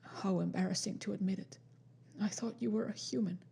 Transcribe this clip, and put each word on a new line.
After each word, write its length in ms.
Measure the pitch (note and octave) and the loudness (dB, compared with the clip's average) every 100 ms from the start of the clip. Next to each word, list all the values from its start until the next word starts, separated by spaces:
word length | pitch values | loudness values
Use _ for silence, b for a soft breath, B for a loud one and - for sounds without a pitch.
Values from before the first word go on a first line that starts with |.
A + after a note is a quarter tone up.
how 380 | - - G3 F3+ | -12 -4 2 2
embarrassing 600 | E3+ F3 F#3 F#3 G#3 - | 2 2 2 0 -2 -4
to 140 | - | -4
admit 260 | G3+ F#3+ F#3+ | 0 0 0
it. 200 | - - - - - - - - | -4 -16 -20 -20 -20 -20 -20 -2
I 60 | G#3 | 0
thought 260 | - A#3 A3 | 0 -4 0
you 120 | A#3 | 0
were 140 | G#3+ | 2
a 80 | A#3 | 0
human. 460 | - - B3+ G3+ F3+ - | -4 -2 2 2 0 -8